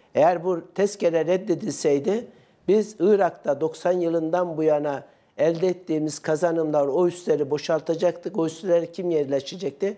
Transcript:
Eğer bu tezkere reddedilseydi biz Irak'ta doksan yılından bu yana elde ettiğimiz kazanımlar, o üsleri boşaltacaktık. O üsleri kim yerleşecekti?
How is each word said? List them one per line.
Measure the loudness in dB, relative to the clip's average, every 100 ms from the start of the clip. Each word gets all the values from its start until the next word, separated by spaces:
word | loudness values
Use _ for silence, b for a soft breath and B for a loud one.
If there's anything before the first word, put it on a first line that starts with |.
| b
Eğer | 2 2 2
bu | -2 -4 -4
tezkere | -2 -2 0 0 0 2
reddedilseydi | 0 0 -4 -4 -2 0 2 0 -2 -4 b b b 2
biz | 2 2 0
Irak'ta | 4 4 4 0 -4 -2
doksan | -2 -2 -2
yılından | 0 0 0 0 -2 -2 0
bu |
yana | 2 2 0 -6 -10 b b b
elde | 0 2 0
ettiğimiz | -2 -2 -2 -2 -6
kazanımlar, | -4 0 0 0 0 2 2
o | 2 0
üsleri | 0 -2 0 0
boşaltacaktık. | -2 -2 -2 -2 0 0 -2 -8 -4
O | -4
üsleri | -4 0 0 0
kim | -6 -2
yerleşecekti? | 0 0 -2 -4 -8 -8 -4 -4